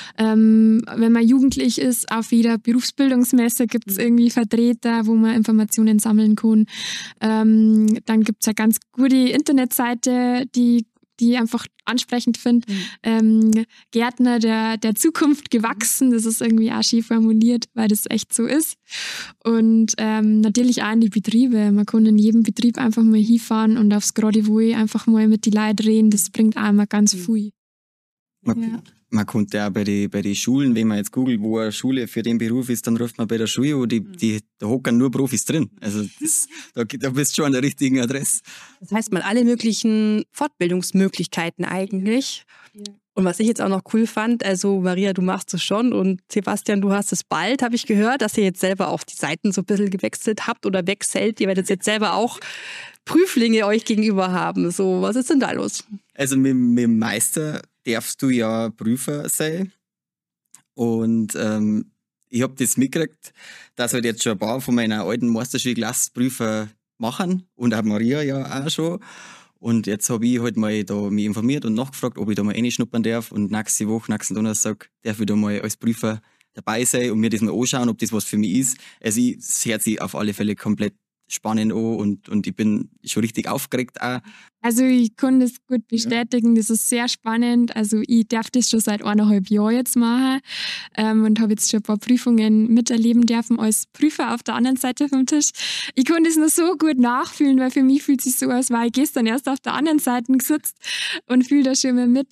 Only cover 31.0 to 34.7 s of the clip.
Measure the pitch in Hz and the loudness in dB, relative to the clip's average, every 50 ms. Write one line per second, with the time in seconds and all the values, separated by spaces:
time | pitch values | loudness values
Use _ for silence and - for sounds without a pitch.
31 | 101 - - 131 131 131 123 107 104 110 110 113 110 110 107 - - 127 131 131 | -4 -4 -4 -2 -2 0 -2 -2 -2 -2 -2 -2 -2 -4 -6 -4 -4 -4 -2 -2
32 | 120 104 - 117 107 117 117 113 117 113 117 131 127 123 120 113 - 123 117 113 | -4 -6 -6 -6 -2 -2 -2 -2 -2 -2 -2 -2 -2 -4 -4 -4 -2 -2 -2 -2
33 | 120 117 - - 117 104 113 113 113 104 - - 127 147 151 139 123 113 113 113 | -2 -4 -6 -6 -6 -4 -2 -2 -2 -2 -2 -2 -2 0 0 -2 -2 -2 -2 -4
34 | 95 - 92 - - 113 107 107 - _ _ _ - 104 | -4 -6 -8 -4 -2 -2 -2 -4 -6 _ _ _ -4 -4